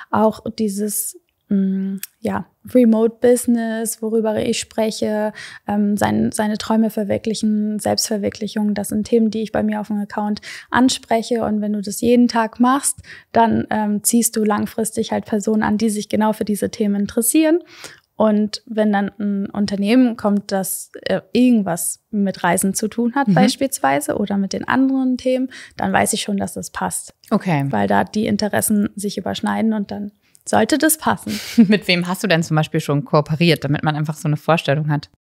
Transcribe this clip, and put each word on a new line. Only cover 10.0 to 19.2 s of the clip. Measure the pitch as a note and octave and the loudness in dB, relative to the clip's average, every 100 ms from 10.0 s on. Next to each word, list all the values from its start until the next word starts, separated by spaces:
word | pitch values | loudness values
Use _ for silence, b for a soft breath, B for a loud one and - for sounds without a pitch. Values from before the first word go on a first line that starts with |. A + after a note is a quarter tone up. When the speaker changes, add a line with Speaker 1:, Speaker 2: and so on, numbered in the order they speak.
Speaker 1:
Account | G3+ - G#3 G#3 B B B | -4 -4 -4 -4 B B B
anspreche. | A#3 B3+ - - A#3 A3 A#3 | 2 2 0 -2 -2 0 -2
Und | A3 G#3+ | 0 -2
wenn | G#3 | -2
du | G#3 | -4
das | G3+ G3 | -6 -2
jeden | A#3 A#3+ A#3+ | 4 6 4
Tag | A#3 A3 - | 2 -2 0
machst, | A#3+ C#4 - - B B - | 2 2 -2 -6 B B -2
dann, | A#3 A3+ A3 A3+ | 2 4 2 0
ähm, | G#3+ G#3 G#3 | -2 0 -2
ziehst | - A#3 A3+ A3+ | 0 2 2 0
du | |
langfristig | G#3+ G#3 G#3+ - A3 - A3 | 0 0 -2 -4 -4 -4 -4
halt | G#3 - | -4 -2
Personen | G#3+ G3 A3 | -2 0 2
an, | G#3 G#3 | 2 2
die | A3+ | 0
sich | G#3 G#3 | -2 -2
genau | G#3 G#3+ | 0 0
für | G#3+ | 0
diese | G#3+ G3+ G3 | -4 -2 -4
Themen | - G#3 | -2 -2
interessieren. | G3+ G3+ - A3+ D#4 D#4 E4+ D#4+ B B B _ | 0 -2 -2 0 2 4 2 -2 B B B _
Und | - A3 G#3 G#3+ - - | 0 2 2 0 -4 -6
wenn | A3 G#3+ | 0 2
dann | G3+ G3 | 2 -2
ein | - | -4